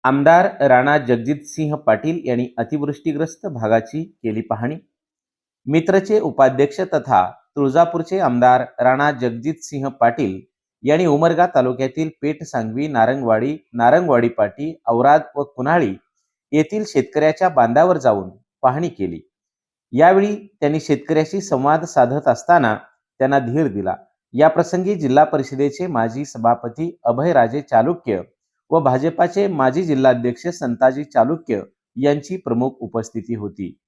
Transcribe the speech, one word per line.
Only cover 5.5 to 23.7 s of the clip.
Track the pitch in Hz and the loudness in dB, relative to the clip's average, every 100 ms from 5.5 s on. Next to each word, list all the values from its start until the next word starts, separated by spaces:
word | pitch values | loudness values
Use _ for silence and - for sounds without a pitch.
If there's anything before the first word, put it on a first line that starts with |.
| _ - | _ -2
मित्रचे | 156 165 190 196 214 | -2 2 0 2 -2
उपाध्यक्ष | 160 - 131 127 143 - | -2 2 2 4 -2 0
तथा | 185 156 123 104 90 - _ 143 | -4 -4 0 0 0 -6 _ -2
तुळजापूरचे | 139 147 170 170 160 190 | 0 2 2 0 -4 -2
आमदार | 156 120 127 127 - - | 0 2 4 4 0 0
राणा | 123 131 147 | 0 2 0
जगजितसिंह | 131 123 113 139 160 - 143 135 | 0 -4 -4 -8 -8 -10 -8 -8
पाटील | 135 175 - 110 95 _ _ _ _ | 0 0 2 -4 -6 _ _ _ _
यांनी | 127 156 175 | 0 0 2
उमरगा | 143 165 165 180 | 2 2 2 2
तालुक्यातील | 139 127 127 131 156 160 _ | 2 0 -2 -6 -4 -8 _
पेठ | 147 147 | -6 -6
सांगवी, | 151 131 110 117 151 | -8 -6 -6 -6 -4
नारंगवाडी, | 127 113 139 117 110 127 151 _ | 2 2 0 0 0 0 -6 _
नारंगवाडी | 117 120 160 175 123 117 | 2 4 4 4 2 2
पाटी, | 117 104 - 151 160 - | 0 -2 -2 -10 -8 -4
औराद | 117 131 156 156 143 | 2 4 4 0 -8
व | |
कुन्हाळी | 139 - 131 175 117 92 _ _ _ _ _ | -8 -6 -2 0 0 -6 _ _ _ _ _
येथील | 147 151 214 214 | -2 0 -4 -2
शेतकऱ्याच्या | 143 127 151 156 156 185 | -2 -2 0 0 2 0
बांधावर | 143 117 127 175 170 | 2 2 4 4 4
जाऊन | 127 101 92 - _ _ | 2 0 -4 -16 _ _
पाहणी | 131 139 170 | -2 0 -6
केली. | - 95 82 _ _ _ _ _ _ _ | -6 -8 -8 _ _ _ _ _ _ _
यावेळी | 120 165 190 208 208 - _ | 4 6 6 2 -4 -12 _
त्यांनी | 147 151 | -2 -2
शेतकऱ्याशी | - 143 - 156 156 196 | -2 -4 0 -2 0 -6
संवाद | 196 135 135 156 | -4 -2 0 0
साधत | 165 - 120 143 143 | 0 0 2 2 -2
असताना | 117 - 170 120 104 - _ _ _ | -2 2 2 2 -2 -8 _ _ _
त्यांना | 135 139 | 0 0
धीर | 120 139 | 0 -2
दिला. | 151 | -2